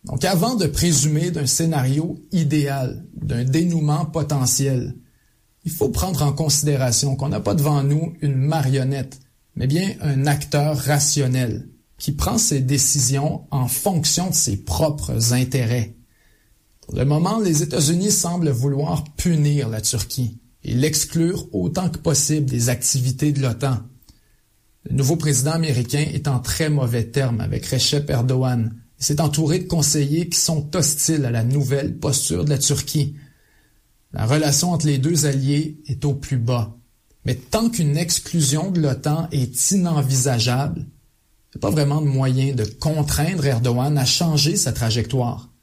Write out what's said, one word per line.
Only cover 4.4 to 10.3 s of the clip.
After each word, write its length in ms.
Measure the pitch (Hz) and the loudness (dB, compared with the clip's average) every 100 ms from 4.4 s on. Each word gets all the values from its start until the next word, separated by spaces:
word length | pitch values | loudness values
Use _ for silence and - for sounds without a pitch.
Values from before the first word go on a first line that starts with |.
| 127 - 135 127 110 - - _ _ _ _ _ | 0 2 0 0 -2 -10 -16 _ _ _ _ _
il 80 | 170 | -10
faut 180 | - 131 | -2 -2
prendre 320 | 117 185 160 | 0 -2 0
en 100 | 147 | 0
considération 840 | 143 156 - 151 143 131 117 143 135 | 2 0 2 2 2 2 2 0 0
qu'on 140 | 139 | -2
n'a 100 | 202 | -2
pas 160 | 202 196 | 0 2
devant 260 | 143 147 | 2 2
nous 320 | 139 151 165 - | 2 0 0 -2
une 140 | 147 131 | -2 0
marionnette, 840 | 143 160 131 135 131 139 - - _ _ _ - | 2 2 2 2 0 -2 -6 -12 _ _ _ -4
mais 100 | 127 | 0
bien 300 | 156 190 - | 2 0 -2
un 260 | 156 135 | -2 0
acteur 500 | 143 | 2